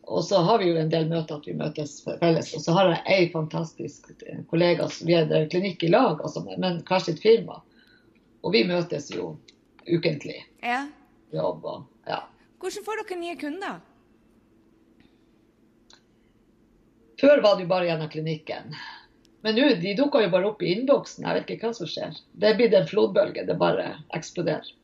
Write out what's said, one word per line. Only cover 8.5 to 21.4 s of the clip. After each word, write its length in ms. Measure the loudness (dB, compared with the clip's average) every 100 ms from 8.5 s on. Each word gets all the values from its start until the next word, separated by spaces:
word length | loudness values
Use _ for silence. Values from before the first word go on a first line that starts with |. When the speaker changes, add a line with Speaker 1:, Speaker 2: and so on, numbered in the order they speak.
Speaker 1:
vi 80 | 2
møtes 460 | 2 0 -2 -6 -8
jo 220 | -10 -10 -12 -20 _ _ _
ukentlig. 580 | -4 -2 0 -4 -10 -14 -18 _
Speaker 2:
Ja. 240 | -4 -4 -6 -14 _ _ _
Speaker 1:
Jobb 340 | -4 -4 -4 -10
og, 220 | -12 -16 _
ja. 180 | -10 -10 -10 _ _ _
Speaker 2:
Hvordan 240 | -12 -10 -10
får 160 | -10
dere 160 | -8 -10
nye 200 | -10 -8
kunder? 400 | -10 -8 -10 -12 _ _ _ _ _ _ _ _ _ _ _ _ _ _ _ _ _ _ _ _ _ -20 _ _ _ _ _ _ _ _ _ _ _ 2
Speaker 1:
Før 220 | 6 6
var 140 | 6 2
det 100 | 2
jo 60 |
bare 160 | 0 0
gjennom 220 | -2 -4
klinikken. 640 | -6 -6 -6 -8 -12 -10 -16 -16 -18 _ _ _ _
Men 120 | -2 2
nå, 120 | 4 2
de 180 | 0 0
dukker 300 | 2 2 4
jo 60 |
bare 160 | 2 0
opp 140 | -2 -2
i 60 |
innboksen. 520 | -2 2 2 2 -8 -2
Jeg 120 |
vet 140 | -2